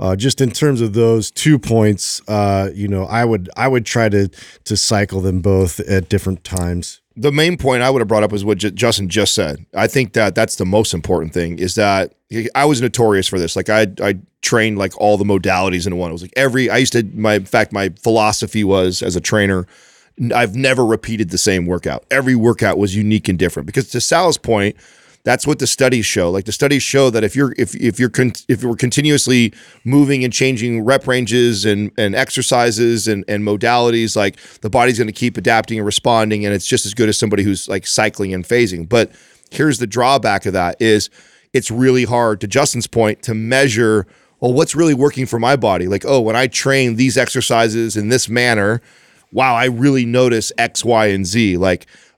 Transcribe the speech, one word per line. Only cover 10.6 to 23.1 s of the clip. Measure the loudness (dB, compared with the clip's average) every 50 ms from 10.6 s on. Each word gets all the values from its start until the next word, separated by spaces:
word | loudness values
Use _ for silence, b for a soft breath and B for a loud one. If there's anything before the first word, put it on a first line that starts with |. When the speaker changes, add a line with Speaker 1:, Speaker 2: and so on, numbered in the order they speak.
| -2
Speaker 2:
most | 0 2 2 0 0 -2
important | -6 -4 -2 -2 -2 -2 -4 -4
thing, | -4 -4 -4 -4 -6
is | -6 -4 -2
that | 0 0 2 2 0 -2 -4 _ _ _ -10 -8 -6 -6 -4 -2
I | 0 2
was | 2 2 0
notorious | -2 -2 0 2 2 4 4 2 2
for | 0 -2 -2
this. | -2 -2 -4
Like, | -4 -2 0
I, | 2 2 2 0 0 -2
I | -2 -2 -2 -4 -6 _ _ _
trained, | -4 0 0 2 2 0 0 -2
like, | -4 -4 -2 0
all | 2 2 2 2
the | 2
modalities | 0 0 0 0 0 0 0 0 0 -2 -2 -2
in | -4 -4 -4
one. | -4 -6
It | -8
was | -10 -12
like | -8 -2
every, | 0 0 0 0 0 0 0
I | 2 2
used | 0 2 0
to, | 0 -2 -2 -4
my, | -2 0 0 0
in | 0 0
fact, | 0 0 0 0 0 -2
my | -4 -4 -4
philosophy | -4 -4 -2 0 2 2 2 2 0 -2 -4 -4 -2 -2 0
was | 2 2 2 2 0 0 -2 -4
as | -4 -4
a | -4
trainer, | -2 0 0 2 2 2 0 -2 -4 -6 b b b b b b b b b -6
n-, | -4 -2 0
I've | 0 0 0 -2
never | 0 0 2 2 2 2
repeated | 2 2 0 -2 -4 -4 -2 -2 -2
the | -2 -2
same | 0 0 0 0 0
workout. | -2 -2 -4 -4 -6 -6 -6 -6 -2
Every | -2 0 2 2 2
workout | 4 4 2 2 2 2 0 2 2
was | 0 0 0
unique | 0 0 2